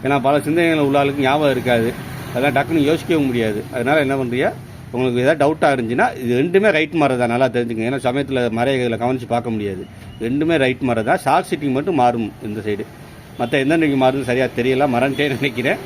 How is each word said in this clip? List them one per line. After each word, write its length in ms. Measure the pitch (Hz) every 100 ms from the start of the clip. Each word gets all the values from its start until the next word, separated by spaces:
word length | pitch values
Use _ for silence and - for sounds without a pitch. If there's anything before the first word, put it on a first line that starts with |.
| 135
ஏன்னா 100 | 143 127
பல 140 | 147 147
சிந்தனைகள் 360 | 160 170 160 143
உள்ள 100 | 139
ஆளுக்கு 240 | 139 143 131
ஞாபகம் 280 | 147 147 127
இருக்காது, 340 | 120 120 117 123 - - -
அதெல்லாம் 240 | 123 139 131
டக்குன்னு 240 | 139 165 143
யோசிக்கவும் 380 | 160 - 165 135
முடியாது. 300 | 120 110 104 -
அதனால 280 | 131 120 156 135
என்ன 100 | 139
பண்றீங்க, 280 | 127 123 175 - - - -
உங்களுக்கு 300 | 123 127 120
ஏதாவது 180 | 127 156
டவுட்டா 260 | 143 156 156 135
இருந்துச்சுன்னா 320 | 113 127 240 -
இது 100 | 123 120
ரெண்டுமே 300 | 160 185 214 156
ரைட் 200 | 156 165
மரம் 180 | 143 127
தான், 120 | 120 120
நல்லா 140 | 131 120
தெரிஞ்சுக்கங்க. 340 | 120 113 113
ஏன்னா 100 | 135 127
சமயத்துல 360 | 131 139 131 120 113
மரம் 180 | 123 135
இதுல 180 | 123 113
கவனிச்சு 260 | 120 131 117 117
பார்க்க 200 | 120 110
முடியாது, 300 | 101 92 - - - - 113
ரெண்டுமே 320 | 135 156 165 131
ரைட் 180 | 123 135
மரம் 180 | 113 110
தான். 100 | 180 -
ஷார்ட் 240 | 156 185
சிட்டிங் 240 | 165 147 131
மட்டும் 200 | 160 160
மாறும் 240 | 123 120 107 - 107
இந்த 120 | 107 104
சைடு, 180 | 101 - - - - - -
மத்த 240 | 120 147 135
எந்த 140 | 165
அன்னைக்கு 240 | 156 139
மாறுதுன்னு 260 | 131 139 127
சரியா 160 | 123 127 -
தெரியல, 280 | 123 131 135 120
மறந்துட்டே 340 | 131 131 143 127
நினைக்கிறேன். 440 | 139 117 123 202